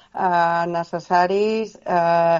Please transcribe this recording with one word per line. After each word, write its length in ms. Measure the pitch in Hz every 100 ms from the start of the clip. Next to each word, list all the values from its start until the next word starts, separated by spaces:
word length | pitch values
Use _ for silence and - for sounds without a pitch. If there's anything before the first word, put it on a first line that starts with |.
| _
eh, 520 | - 185 175 170 170 170
necessaris, 1080 | 170 170 170 - 180 180 196 214 220 214 - -
eh, 540 | 175 170 170 170